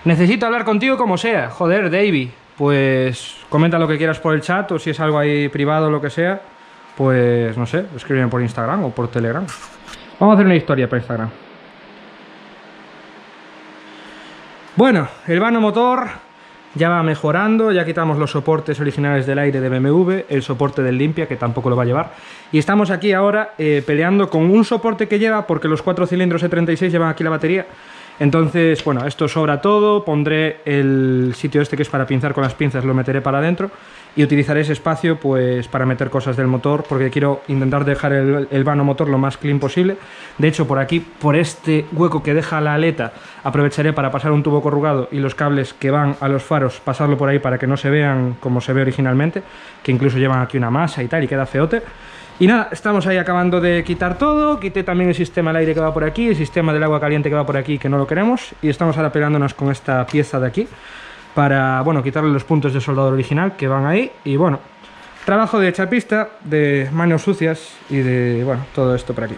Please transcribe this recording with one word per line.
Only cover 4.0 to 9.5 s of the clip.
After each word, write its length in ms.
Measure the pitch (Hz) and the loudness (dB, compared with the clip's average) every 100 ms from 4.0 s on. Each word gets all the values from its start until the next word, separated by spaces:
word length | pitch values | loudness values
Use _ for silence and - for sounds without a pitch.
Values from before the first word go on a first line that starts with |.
| 160 156 | -2 -2
por 160 | 165 156 | 0 0
el 60 | |
chat 300 | 147 180 202 | 0 -4 -2
o 60 | 165 | -4
si 120 | 160 | -4
es 100 | 151 | -2
algo 180 | 156 151 | 0 0
ahí 300 | 147 147 143 | 0 0 -2
privado 400 | 143 143 156 156 | -2 0 2 2
o 20 | |
lo 120 | 151 | 0
que 80 | 147 | -2
sea, 320 | - 175 196 - - - - - - | -2 -2 -2 -8 -20 -20 -20 -20 -2
pues 600 | 135 127 120 120 117 113 | 2 4 4 2 0 -2
no 80 | 120 | -2
sé, 200 | 165 196 143 | -2 -4 -12
escríbeme 320 | - 135 123 | -2 0 0
por 140 | 123 | 0
Instagram 420 | 120 120 117 190 | -2 -2 -2 -2
o 80 | 151 | -2
por 160 | 113 117 | -2 -4
Telegram. 380 | 123 113 135 190 | -2 -2 -2 -6